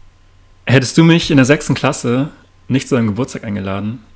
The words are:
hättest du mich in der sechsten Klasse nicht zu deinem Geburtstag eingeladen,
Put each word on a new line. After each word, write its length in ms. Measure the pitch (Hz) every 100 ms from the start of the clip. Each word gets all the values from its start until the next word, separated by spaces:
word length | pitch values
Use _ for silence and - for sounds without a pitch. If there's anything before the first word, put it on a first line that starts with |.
| - _ _ _ _ _ -
hättest 300 | 131 123 -
du 60 |
mich 260 | 165 165 -
in 60 | 147
der 100 | 123
sechsten 280 | 156 -
Klasse 560 | 135 - - 123 123 156 - _ _ -
nicht 200 | 127 -
zu 60 |
deinem 140 | 131 113
Geburtstag 340 | 101 135 -
eingeladen, 580 | 113 101 95 98 104 123 _